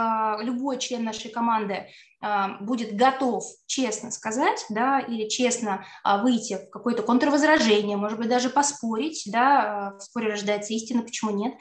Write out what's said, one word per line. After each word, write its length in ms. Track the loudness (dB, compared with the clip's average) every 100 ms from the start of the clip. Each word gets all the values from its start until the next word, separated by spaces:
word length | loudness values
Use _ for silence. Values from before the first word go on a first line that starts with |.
| 0 0 -2 -2
любой 340 | -4 -4 -4 -4
член 260 | -6 -4
нашей 280 | -4 -6 -8
команды, 560 | -2 0 0 -2 -6 -8 -20 _ _
э, 240 | -2 0 -2 -4
будет 340 | -4 -4 -4 4
готов 480 | 4 4 -2 -2 -6 -16 -6
честно 420 | -2 -2 -4 -8
сказать, 540 | -8 -6 0 0 0 -4
да, 300 | -2 2 0
или 280 | 0 -4 -4
честно, 560 | 0 0 0 -2 -4 -8 -4 0
э, 160 | 2
выйти 340 | 4 2 0 -8
в 140 | -8
какое-то 340 | -6 -2 -2
контрвозражение, 920 | 4 4 6 4 6 6 6 4 4 -2
может 200 | -2 -2
быть, 100 | 0
даже 200 | 2 2
поспорить, 760 | 2 0 -2 -4 -2 -4 -6 -4
да, 640 | 2 4 4 2 -2 -6 -10
э, 20 |
в 40 |
споре 280 | -10 -4 -2
рождается 440 | -2 -2 -2 -2
истина, 280 | -6 -2 -2
почему 300 | -2 -4 -2
нет, 220 | -2 -4 -6